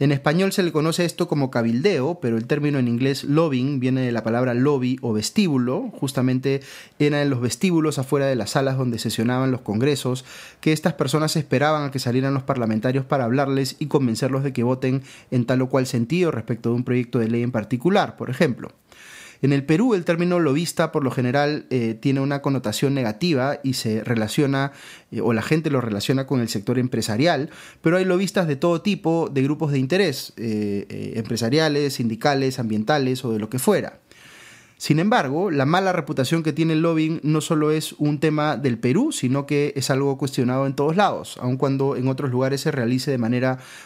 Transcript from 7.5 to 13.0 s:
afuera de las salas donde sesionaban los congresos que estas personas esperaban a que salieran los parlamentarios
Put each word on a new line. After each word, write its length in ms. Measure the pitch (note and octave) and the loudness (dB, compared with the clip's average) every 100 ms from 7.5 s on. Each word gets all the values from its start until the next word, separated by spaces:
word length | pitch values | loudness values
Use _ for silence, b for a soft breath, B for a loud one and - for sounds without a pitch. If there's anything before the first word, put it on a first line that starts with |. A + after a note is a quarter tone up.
| - F#3+ E3 D3+ C#3+ | 0 2 2 2 0
afuera 260 | C3 D3 C#3 | 0 0 2
de 80 | |
las 160 | B2+ G2+ | 0 -2
salas 260 | D3 C3+ C3 | 0 0 0
donde 220 | B2+ A2+ | -2 -2
sesionaban 540 | A#2 G#2+ A2+ B2+ C3 | -4 -2 0 2 0
los 80 | B2 | -2
congresos 640 | - G#2 C3+ C#3 B2+ B2+ - B B B | -2 0 0 0 -2 -6 -8 B B B
que 120 | - | 0
estas 220 | D#3 F3+ | 0 0
personas 420 | - C3+ D3+ D#3 E3 | -2 0 0 0 -2
esperaban 480 | C#3 B2+ D3 D#3 | 0 2 2 2
a 60 | C#3+ | -2
que 80 | C3 | -4
salieran 340 | B2+ B2 C3+ | -2 0 0
los 80 | C#3 | -2
parlamentarios 640 | C3 B2+ A2+ A2 B2+ C3 | -2 -2 0 0 0 -2